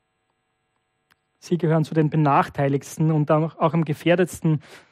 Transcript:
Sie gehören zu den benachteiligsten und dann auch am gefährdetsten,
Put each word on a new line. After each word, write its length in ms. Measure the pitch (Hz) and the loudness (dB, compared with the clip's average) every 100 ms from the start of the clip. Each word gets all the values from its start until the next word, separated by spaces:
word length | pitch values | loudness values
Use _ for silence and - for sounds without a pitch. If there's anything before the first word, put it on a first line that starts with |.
| _ _ _ _ _ _ _ _ _ _ _ _ _ _ | _ _ _ _ _ _ _ _ _ _ _ _ _ _
Sie 180 | - 175 | -6 -2
gehören 260 | 165 160 | 0 0
zu 100 | 151 | 0
den 160 | 160 151 | 0 0
benachteiligsten 1000 | 160 147 147 - - 139 139 - - 160 | 2 2 2 0 -2 -2 -2 -6 -2 0
und 180 | 156 147 | 0 2
dann 140 | 156 | 0
auch 300 | 160 - 165 | 0 -2 -2
am 100 | 165 | 0
gefährdetsten, 760 | 151 147 165 175 175 - 165 151 - - _ | -4 -2 0 2 0 -2 -2 -2 -4 -20 _